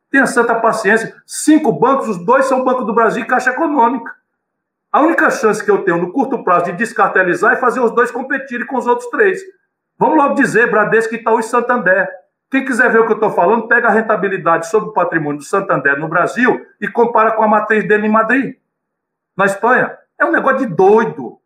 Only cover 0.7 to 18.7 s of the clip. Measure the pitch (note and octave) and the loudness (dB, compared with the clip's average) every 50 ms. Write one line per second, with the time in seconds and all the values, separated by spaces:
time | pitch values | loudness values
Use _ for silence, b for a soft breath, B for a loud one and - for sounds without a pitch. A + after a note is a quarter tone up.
0.7 | G3+ - - F#3+ G#3+ A3 - B B B B - - - - - D#4 D4+ D#4 A#3 | 0 0 2 2 2 2 0 B B B B -14 -12 -2 2 4 4 4 4 2
1.7 | F#3 C#3+ G#3+ B3+ C#4 C4+ - A3+ G3+ E3+ E3+ G3 B3 C#4 C4+ - C4 B3+ B3+ C4 | 0 2 2 2 2 0 -2 -4 -6 -4 0 2 2 2 2 2 0 0 0 0
2.7 | B3+ B3+ A3+ G3 G#3+ A3+ A#3 G#3 F#3 A3 - - C4 A#3+ - B3+ B3+ C4 E4 D#4 | -2 -2 -2 -2 0 2 2 2 0 -2 -4 -2 -2 -2 0 -2 -2 -2 -2 0
3.7 | D4 C#4 A3+ A#3+ C#4+ B3 - - - - _ _ _ _ _ _ _ _ _ _ | 2 2 2 0 0 -4 -8 -12 -16 -20 _ _ _ _ _ _ _ _ _ _
4.7 | _ _ _ _ - A3+ C#4 E4+ D#4+ - D#4+ C4 - - - G#3+ G3+ G3+ - - | _ _ _ _ 0 2 2 2 2 2 0 0 0 0 0 0 0 0 0 0
5.7 | G3+ F#3 - F#3 E3+ E3+ F3 F3+ - C#4 A#3+ - B3+ - - - F3 E3+ E3+ F3+ | 0 0 0 -2 -2 -2 -2 -4 -2 -4 -2 -2 -4 -4 -2 0 0 0 0 -2
6.7 | F3+ F3 A#3 A3 - - G3+ - - G3 F#3 F3+ F3 - - A3+ - - - A#3+ | -4 -6 -6 -6 0 0 0 0 2 0 0 0 0 2 2 2 2 2 0 -2
7.7 | G#3+ B3 B3 A3 - A3 A#3+ A#3+ - A#3+ B3+ C4 C#4+ C4+ - - A#3+ A#3+ - - | 0 0 -2 0 2 0 0 0 -2 -6 -6 -6 -6 -6 -6 -8 -10 -10 -8 -6
8.7 | C4+ A#3+ A#3 A#3+ A#3+ A#3 - - - C4+ A3 G3 F#3 - - - - _ _ _ | -6 -4 -2 -2 -2 -2 -4 -6 -2 0 2 2 0 -2 -6 -14 -20 _ _ _
9.7 | _ _ _ _ _ - F#3+ B3+ D#4+ D#4+ C#4 C#4 - - C4+ F3+ C#3+ G#3 A#3+ A#3 | _ _ _ _ _ -2 0 2 4 2 2 2 2 0 0 2 2 2 2 2
10.7 | - G#3+ G#3 - G3 A3 A3+ - A#3 A3 - A3+ A3 A#3 A3+ - - A#3+ A#3+ - | 2 0 2 2 2 0 0 -2 -6 -6 -2 0 0 0 0 -2 -2 -2 0 0
11.7 | B3 A#3 F#3 F3+ F#3 G3 F#3 - - - - _ _ _ _ _ - C4+ C4+ C4+ | -2 0 0 2 2 2 0 -2 -6 -12 -20 _ _ _ _ _ -4 -2 -2 -2
12.7 | C4 A3 B3+ - - A3+ A3 A3+ G#3+ G#3+ - D4 - - F3 F3 A3+ A3+ A3 - | 0 0 2 2 4 2 2 2 0 0 0 0 0 0 2 2 0 0 0 0
13.7 | A#3 A#3+ A#3+ A#3 G3+ A3 A3 A3 A3 G3+ F3+ G3 F#3+ F3+ D3+ E3+ E3 D#3 D#3+ - | 0 2 2 2 2 2 0 0 -2 -2 -2 -4 -4 -2 0 0 0 0 -2 -2
14.7 | - G#3+ F#3+ - - F#3+ F3 E3+ E3 D#3+ D3+ D3 D3 D3 - - - G3 E3+ - | -2 -2 -2 -2 -2 -2 -2 0 -2 -4 -4 -4 -6 -8 -6 -4 -4 -4 -2 -2
15.7 | F3 D#3 C3+ C#3+ C#3 D3 D#3 D#3+ D#3+ F3 E3 - - A3+ B3 B3 - B B B | -2 -2 0 0 -2 -2 -4 -2 -2 -2 -2 -2 -2 0 0 0 0 B B B
16.7 | B B G#3 G3 - A3 A#3 A#3 - A3 A3 A3 A3 A3 A3+ G#3+ G#3+ G#3 - - | B B -10 -6 -2 0 0 2 2 2 2 2 2 0 0 2 2 0 0 0
17.7 | G#3+ G#3+ G3 - G#3+ G#3 G#3 G#3+ G#3+ G3+ F#3 - A#3+ C#4 B3+ F3+ - - _ _ | -2 -2 0 0 0 0 2 2 2 2 2 2 0 -2 -2 -4 -10 -16 _ _